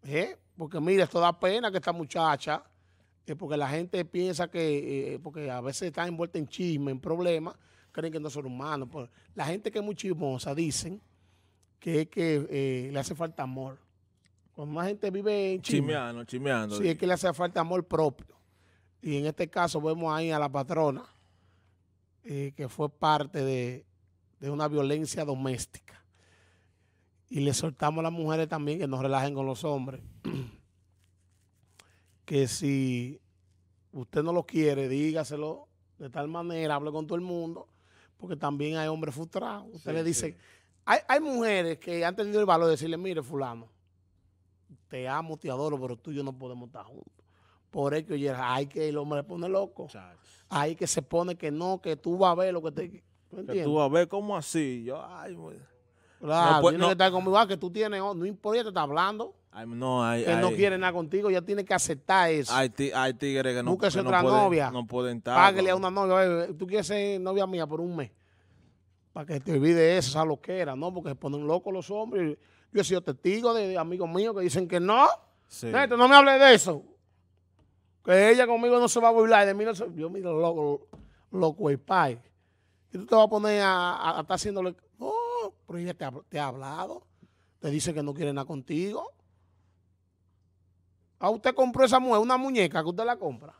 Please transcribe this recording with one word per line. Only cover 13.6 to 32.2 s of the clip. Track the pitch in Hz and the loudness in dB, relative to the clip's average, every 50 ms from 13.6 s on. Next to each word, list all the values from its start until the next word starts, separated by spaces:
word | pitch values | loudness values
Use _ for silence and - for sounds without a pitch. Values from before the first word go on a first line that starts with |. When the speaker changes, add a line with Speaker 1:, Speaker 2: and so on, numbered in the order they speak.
| 131 135 131 - _ _ _ _ _ _ _ _ _ _ _ _ _ _ _ | -12 -12 -14 -18 _ _ _ _ _ _ _ _ _ _ _ _ _ _ _
Speaker 1:
Cuando | - 147 147 151 160 | -14 -12 -10 -6 -4
una | 175 | -4
gente | 190 208 208 - 202 | -4 -4 -4 -4 -4
vive | 185 196 202 214 214 202 196 190 190 | -4 -2 -2 -2 0 0 -2 -2 -4
en | 190 | -4
chisme, | - - 143 143 139 131 | -4 -2 0 0 0 0
Speaker 2:
Chimeando, | 156 147 127 120 117 117 120 | -2 -4 -4 -6 -8 -10 -12
chimeando. | - - 127 135 143 131 117 110 107 104 104 | -10 -10 -6 -2 -2 0 0 -2 -4 -4 -2
Speaker 1:
sí, | 208 175 | -2 -2
es | 160 156 | -2 0
que | - 180 | 0 0
le | 180 | 0
hace | 170 - 185 156 | 0 0 -4 -2
falta | 131 180 175 175 185 | -2 -4 -4 -2 -2
amor | 165 165 180 185 170 | -4 -2 -2 -4 -4
propio. | _ - 160 160 147 131 _ - - _ _ _ _ _ _ _ _ _ _ _ _ _ _ | _ 0 0 0 0 0 _ -20 -20 _ _ _ _ _ _ _ _ _ _ _ _ _ _
Y | - 170 147 143 | -8 -6 -4 -2
en | 143 | -2
este | 151 151 - 180 156 | -4 -4 -4 -6 -6
caso | - 185 175 165 - 156 | -2 -2 -2 0 -2 -2
vemos | 147 156 160 165 170 160 156 | -2 -2 -4 -2 -2 -4 -2
ahí | 156 165 165 | -2 -2 -2
a | 160 151 | -2 -2
la | 147 143 | -2 -2
patrona, | 135 139 135 123 170 156 160 147 131 139 - - _ _ _ _ _ _ _ _ _ _ _ _ _ _ _ _ _ _ _ _ _ _ _ | -2 -4 -6 -4 0 2 2 2 0 -2 -10 -18 _ _ _ _ _ _ _ _ _ _ _ _ _ _ _ _ _ _ _ _ _ _ _
eh, | 233 160 139 139 139 143 | -10 -8 -8 -8 -8 -8
que | - 147 127 | -10 -12 -12
fue | - - 151 147 | -6 -6 -6 -6
parte | - _ - 156 156 147 147 139 - 156 135 | -4 _ 0 2 2 2 0 -4 -6 -4 -2
de, | 135 135 127 123 120 123 127 - _ _ _ _ _ _ _ _ _ _ _ | -2 -2 -2 -4 -6 -8 -12 -16 _ _ _ _ _ _ _ _ _ _ _
de | - 139 | -10 -8
una | 147 147 151 151 | -6 -4 -4 -2
violencia | 147 147 143 135 147 151 160 143 - 190 156 | -2 -2 -2 -2 -2 -4 -4 -6 -6 -8 -6
doméstica. | 147 139 131 135 135 131 117 - - _ - _ - - - _ _ _ _ _ _ _ _ _ _ _ _ _ _ _ _ _ _ _ _ _ _ _ _ _ _ | -6 -6 -6 -4 -6 -6 -6 -8 -12 _ -20 _ -20 -20 -20 _ _ _ _ _ _ _ _ _ _ _ _ _ _ _ _ _ _ _ _ _ _ _ _ _ _
Y | 254 147 | -6 -2
le | 139 143 131 | -2 -2 -2
soltamos | - - 160 135 _ - 147 156 160 | -2 -4 -6 -6 _ -4 -4 -2 -2
a | 160 | -4
las | 165 | -4
mujeres | 170 170 160 156 156 160 160 156 | -4 -4 -4 -2 -2 -2 -2 -4
también | 170 156 147 147 151 160 | -4 -6 -6 -6 -4 -4
que | - 139 | -4 -6
no | 135 127 | -4 -4
relajen | 135 135 135 135 131 143 143 | -2 -2 0 0 -2 -2 -4
con | 135 135 | -4 -6
los | 135 131 107 - | -6 -6 -6 -6
hombres. | 156 147 139 127 135 127 127 - - - - _ | -6 -4 -4 -6 -10 -12 -16 -18 -20 -20 -12 _
<clears throat> | - - 135 127 117 - - _ _ _ _ _ _ _ _ _ _ _ _ _ _ _ _ _ _ _ _ _ _ _ _ - _ _ _ _ _ _ _ | -8 -8 -8 -10 -12 -14 -20 _ _ _ _ _ _ _ _ _ _ _ _ _ _ _ _ _ _ _ _ _ _ _ _ -20 _ _ _ _ _ _ _